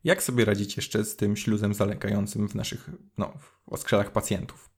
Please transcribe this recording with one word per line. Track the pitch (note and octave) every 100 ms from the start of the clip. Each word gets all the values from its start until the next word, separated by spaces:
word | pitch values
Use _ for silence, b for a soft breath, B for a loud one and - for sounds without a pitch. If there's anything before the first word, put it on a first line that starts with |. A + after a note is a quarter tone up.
Jak | D#3+ F#3
sobie | - B2
radzić | G#2+ G2+ G2 -
jeszcze | - A2+
z | G#2+ -
tym | G2+ G2+
śluzem | - G#2 G#2
zalegającym | G2+ G2+ G2+ G2+ G2+ G2+ A#2 G#2
w |
naszych, | G#2 - - - - - -
no, | - -
w | - _ -
oskrzelach | - - G#2 G2+
pacjentów? | G#2+ - F#2+ - - -